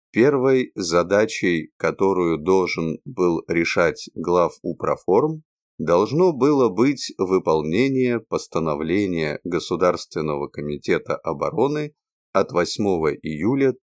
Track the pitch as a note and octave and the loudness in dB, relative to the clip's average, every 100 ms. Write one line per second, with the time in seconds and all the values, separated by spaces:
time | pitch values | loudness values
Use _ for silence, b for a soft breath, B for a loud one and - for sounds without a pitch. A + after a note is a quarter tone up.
0 | _ A2 C3 C#3+ C3 C3 B2 - F2 E2+ | _ 2 4 4 4 2 0 -4 0 2
1 | F2 G2 A2 - F#2+ E2+ D#2 _ E2 D2+ | 4 2 2 0 0 0 -2 _ -4 0
2 | G2 F#2 F2 D#2+ D#2+ F#2+ F2 - E2 D#2 | 0 2 0 0 2 2 2 -2 -4 -6
3 | - - F2+ E2 - E2+ E2+ - E2+ D2+ | -10 0 0 0 -2 -2 0 2 0 0
4 | - - E2 F2 E2+ - E2+ E2 D#2+ C#2+ | -10 -8 0 2 2 -2 -10 -6 -4 -4
5 | - G2 D3+ D#3 - _ _ _ D2+ F2 | 0 2 2 -4 -12 _ _ _ 0 2
6 | G#2 C#3+ F#3 C#3+ C3+ C#3+ A#2+ F#2 C3 C3+ | 2 2 2 2 2 4 2 2 0 0
7 | - - F#2 F#2 E2+ D#2+ D2+ F2 C3+ C3 | -8 -6 0 2 2 0 0 0 0 0
8 | B2+ A#2+ - E2 - E2+ D#2+ D2 D#2+ F#2 | 0 -2 -4 -6 -4 -4 -2 -2 -2 -2
9 | G2+ E2+ D2+ C#2 F2+ E2+ - F2 F2+ E2 | 0 -2 -4 -6 -6 -6 -4 0 0 0
10 | - F2 D2+ D2 D2 - D2 C#2+ - E2+ | -6 -6 -6 -6 -8 -10 -8 -8 -2 -2
11 | - - - D2 D2+ D#2 C3+ D3+ D3+ - | -2 -6 -4 -4 -4 -2 -2 -2 -8 -14
12 | _ _ _ - - C#3+ F3 - G#2 F2 | _ _ _ -2 0 0 -2 -2 0 0
13 | D#2 - D#2+ D2+ F#2+ C#3 C3+ B2 | 0 -2 -8 -4 -2 0 0 -2